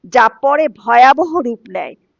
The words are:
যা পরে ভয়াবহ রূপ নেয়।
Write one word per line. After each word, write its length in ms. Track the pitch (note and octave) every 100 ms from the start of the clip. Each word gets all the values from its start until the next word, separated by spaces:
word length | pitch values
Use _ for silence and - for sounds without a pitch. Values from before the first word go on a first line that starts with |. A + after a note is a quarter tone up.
যা 220 | F3 B3 A3+ -
পরে 240 | C#4 D4 D#4 G3
ভয়াবহ 500 | A3+ A#3+ B3+ C#4+ E4+ E4+ A#3+
রূপ 160 | A3+ - F#3
নেয়। 200 | C3 - _ _